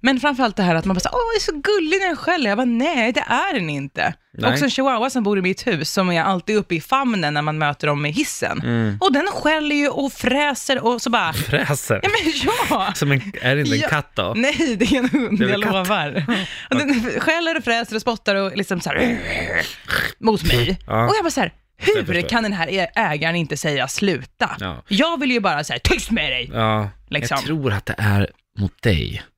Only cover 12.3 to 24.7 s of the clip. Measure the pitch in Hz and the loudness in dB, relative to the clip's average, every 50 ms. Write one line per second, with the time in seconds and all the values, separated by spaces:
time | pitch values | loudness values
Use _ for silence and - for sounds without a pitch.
12.3 | 311 277 247 277 453 494 440 - 320 226 190 208 196 - - 143 139 131 110 101 | -2 0 0 0 0 0 0 0 0 0 0 -2 -2 -2 0 2 2 0 0 -4
13.3 | - - - 123 135 147 147 123 - - - - - 147 139 - _ - 98 87 | -10 -2 0 0 2 2 2 0 0 0 0 0 0 0 -2 -4 _ -2 -2 -2
14.3 | 113 208 240 - - - 330 285 233 190 208 180 233 262 240 254 - 302 247 208 | 0 0 0 0 2 2 0 0 2 2 2 2 2 2 2 2 2 0 0 2
15.3 | 196 196 220 - 202 202 208 220 202 190 185 180 214 196 156 147 131 202 151 139 | 2 2 2 2 2 0 0 0 0 0 2 0 0 0 0 -2 -2 -4 -2 0
16.3 | 240 196 190 - - - - - 262 254 294 269 285 240 220 247 - - - - | -2 -2 -2 -6 -8 -12 -6 -2 0 0 2 2 2 0 0 -2 -2 -2 0 0
17.3 | 320 339 339 330 330 311 226 247 233 233 233 - 214 220 - 247 233 208 _ - | 0 0 0 -2 -2 -2 -2 0 -2 -2 -2 -4 -6 -4 -2 -2 -4 -2 _ 0
18.3 | 196 196 196 190 - 196 196 - 196 175 - 160 - - - 247 240 226 - - | 0 0 0 -2 -2 -4 -4 -2 -4 -4 -4 -4 -2 0 0 0 0 -2 -4 -6
19.3 | - - - - - 85 82 - - - - - - - - - - _ - 220 | -4 -4 -4 -2 -2 -2 -2 -4 -6 -14 -8 -4 -2 -2 -2 -4 -6 _ 0 2
20.3 | 220 190 156 - - 120 120 143 190 - - - 110 110 117 120 403 427 370 330 | 2 2 2 2 2 4 2 2 0 -4 -4 -2 0 2 2 4 2 2 2 0
21.3 | - - 208 - - _ _ _ _ _ - - 427 415 208 151 180 170 175 - | 0 0 -2 -2 -2 _ _ _ _ _ 0 2 2 2 2 0 0 0 0 2
22.3 | 233 240 220 214 208 185 165 160 185 196 180 165 - - 226 180 151 147 151 165 | 0 0 0 0 -2 -2 -2 -2 0 0 0 0 0 0 0 0 0 0 0 0
23.3 | 170 175 165 139 151 143 - 165 147 139 123 135 - - 208 202 175 123 131 - | 2 0 0 -2 -4 -4 -2 -2 0 0 -2 -2 -2 0 0 0 0 0 -4 -10
24.3 | _ _ - - 104 90 101 92 | _ _ -2 -2 -2 -6 -6 -6